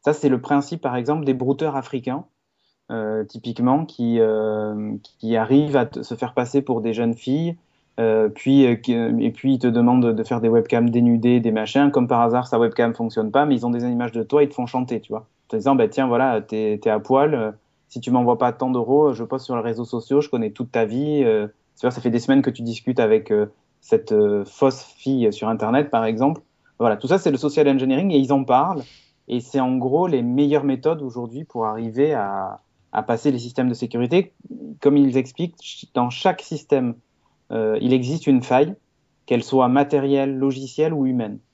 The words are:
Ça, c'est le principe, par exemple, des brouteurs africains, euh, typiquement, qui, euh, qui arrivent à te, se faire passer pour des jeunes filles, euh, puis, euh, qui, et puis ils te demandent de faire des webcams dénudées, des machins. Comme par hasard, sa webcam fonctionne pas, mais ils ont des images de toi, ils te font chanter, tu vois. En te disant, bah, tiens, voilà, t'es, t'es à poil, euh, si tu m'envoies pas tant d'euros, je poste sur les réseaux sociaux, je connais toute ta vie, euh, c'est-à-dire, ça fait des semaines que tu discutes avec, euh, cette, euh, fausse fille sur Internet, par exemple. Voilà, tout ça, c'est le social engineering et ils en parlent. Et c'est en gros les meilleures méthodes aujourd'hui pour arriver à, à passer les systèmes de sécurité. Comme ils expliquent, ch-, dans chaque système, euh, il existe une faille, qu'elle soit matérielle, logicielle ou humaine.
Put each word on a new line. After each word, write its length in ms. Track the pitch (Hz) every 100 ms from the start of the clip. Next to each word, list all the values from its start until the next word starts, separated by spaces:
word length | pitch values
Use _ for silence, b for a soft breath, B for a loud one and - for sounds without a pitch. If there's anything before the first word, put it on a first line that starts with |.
| -
Ça, 80 |
c'est 160 | 147 143
le 100 | 127
principe, 400 | 123 143 143 170
par 160 | 135 123
exemple, 300 | 120 156 139
des 80 |
brouteurs 420 | 127 127 139 156 139
africains, 480 | 123 131 123 139 - _ _ _ _ _ _
euh, 340 | 113 107 110 107
typiquement, 600 | 117 120 117 123 139 156
qui, 360 | - 117 117
euh, 720 | 110 107 107 107 107 107 107 107 - _
qui 160 | 113 113
arrivent 400 | 110 139 147 139
à 100 | 117
te, 160 | 123
se 140 | 113 117
faire 180 | 113
passer 280 | - 123 139
pour 180 | 135 117
des 140 | 113
jeunes 220 | 113 117 113
filles, 420 | - 143 170 170 _ _ _ -
euh, 300 | 113 110 110
puis, 360 | - 135 139 127
euh, 100 | 113
qui, 180 | 123
et 380 | 117 117 117 117
puis 240 | - 135 131
ils 40 |
te 80 | 123
demandent 480 | 117 120 127 120 113
de 80 |
faire 160 | 110 117
des 80 | 113
webcams 420 | 113 113 120 117
dénudées, 520 | 117 120 117 120 123
des 100 | 113
machins. 400 | 110 107 139 143
Comme 160 | 143 123
par 140 | 123
hasard, 260 | 120 120 127
sa 100 | 117
webcam 380 | 117 - 117 113
fonctionne 360 | 117 113 107
pas, 140 | 131 147
mais 100 | 127
ils 100 | 120
ont 40 |
des 140 | 120
images 300 | 123 120 120
de 100 | 113
toi, 200 | 110 147
ils 60 | 143
te 40 |
font 120 | 147 120
chanter, 360 | 127 127 113
tu 100 | -
vois. 160 | 110 110 _ _
En 20 |
te 60 | 113
disant, 180 | 135 135
bah, 140 | 110
tiens, 180 | - 131
voilà, 320 | 120 131 113
t'es, 380 | 107 110 107 104
t'es 80 | 110
à 120 | 107
poil, 320 | 107 135 151 139
euh, 160 | 110 107 _ _ _
si 120 | 127
tu 100 | 123
m'envoies 260 | 127 123 117
pas 140 | 123
tant 180 | 120 127
d'euros, 440 | 127 117 139 151
je 100 | 113
poste 220 | 117 131 -
sur 100 | 120
les 80 |
réseaux 220 | 113 113 117
sociaux, 360 | 120 - 139
je 80 | 147
connais 220 | 123 110
toute 200 | - 123
ta 140 | 120 110
vie, 380 | 120 147 151
euh, 240 | 123 107 104 _ _ _
c'est-à-dire, 200 | 127 123
ça 60 |
fait 100 | 123
des 80 | 117
semaines 240 | 113 135
que 80 | 135
tu 100 | 120
discutes 380 | 117 113 - 127
avec, 320 | 110 107 107
euh, 160 | 107 104 _ _ _
cette, 300 | _ 110 110
euh, 340 | 107 104 104 98
fausse 380 | - 135 131
fille 480 | - _ 135 135 113
sur 140 | 104 107
Internet, 420 | 110 110 131 147
par 160 | 117 113
exemple. 360 | 113 135 165 _ _ _ _
Voilà, 200 | 120 104
tout 100 | 131
ça, 100 | 185
c'est 140 | 175
le 60 | 135
social 300 | 151 147 143
engineering 440 | 135 131 135 196
et 60 | 151
ils 140 | 135
en 120 | 139
parlent. 400 | 131 127 165 170 120 b b b -
Et 120 | 120
c'est 200 | 120 139
en 180 | 127 127
gros 280 | 127 147 180
les 160 | 139
meilleures 440 | 120 127 147 147 139
méthodes 360 | 131 156 160
aujourd'hui 440 | 135 120 120 123 160
pour 200 | 123 110
arriver 480 | 110 117 113 147
à, 460 | 139 101 98 95 101 _ _ _
à 100 | -
passer 300 | 110 117 147
les 80 | 127
systèmes 300 | 120 127 127
de 40 |
sécurité. 600 | 117 120 120 123 170 190 _ - - - -
Comme 140 | 143 143
ils 220 | 139 127
expliquent, 380 | 127 - 175 -
ch-, 260 | - - - 123
dans 160 | 123
chaque 300 | 120 196 180
système, 520 | - 151 - 139 123 117 _ _ _ _ _
euh, 240 | 113 110 110
il 120 | 123
existe 340 | 131 123 160 -
une 160 | 131
faille, 320 | 120 127 156 196 _ _ _ _ -
qu'elle 180 | 120
soit 240 | 117 131 127
matérielle, 720 | 131 143 147 139 139 135 135
logicielle 560 | 139 131 135 - 156
ou 140 | 160 131
humaine. 320 | 127 110 107 _